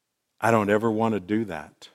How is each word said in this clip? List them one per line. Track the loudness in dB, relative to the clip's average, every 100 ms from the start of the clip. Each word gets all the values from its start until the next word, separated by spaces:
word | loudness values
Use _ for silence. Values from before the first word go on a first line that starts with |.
| _ _ _ _
I | 2
don't | 2 4
ever | 2 0
want | 0 0
to | -2
do | -2 -4 -4
that. | -8 -14 _ -20